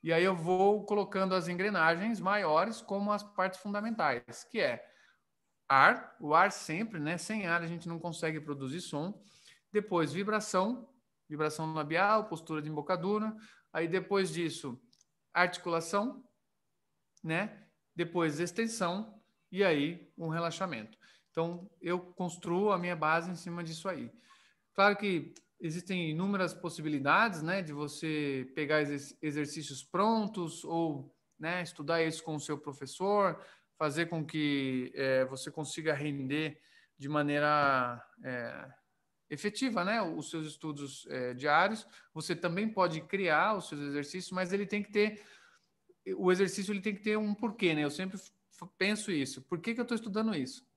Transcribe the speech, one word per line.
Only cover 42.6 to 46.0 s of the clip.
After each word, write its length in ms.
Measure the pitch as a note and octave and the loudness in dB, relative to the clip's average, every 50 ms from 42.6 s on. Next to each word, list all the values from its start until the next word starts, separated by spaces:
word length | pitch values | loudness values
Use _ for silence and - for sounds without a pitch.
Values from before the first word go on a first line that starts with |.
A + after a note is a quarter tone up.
| G#3+ A3 | -2 -2
pode 320 | A3 G3 F#3 F3 D#3+ D#3+ | 2 2 2 2 2 -2
criar 540 | D#3+ - - G3 G3 E3+ D3+ D3+ F3+ G#3 A3 | -6 -4 -2 0 2 4 4 4 4 2 0
os 120 | G3 D#3+ - | -2 -4 -6
seus 120 | D#3+ D3 | -8 -8
exercícios, 520 | D3 C#3+ C#3+ D3 C#3+ C#3+ - F#3 F3+ - | -6 -4 -4 -4 -4 -4 -8 -10 -10 -6
mas 200 | F#3 F#3 F#3 F3 | -4 -4 -2 0
ele 140 | F#3+ G3 G#3 | -2 -2 -2
tem 160 | G3 G#3+ G#3 | -2 -2 -4
que 80 | G3+ - | -4 0
ter, 320 | G#3 G#3 G#3 G#3+ G#3+ - - - - - - - _ _ _ _ _ _ _ _ _ _ | 2 2 2 2 0 -6 -18 -20 -20 -20 -20 -20 _ _ _ _ _ _ _ _ _ _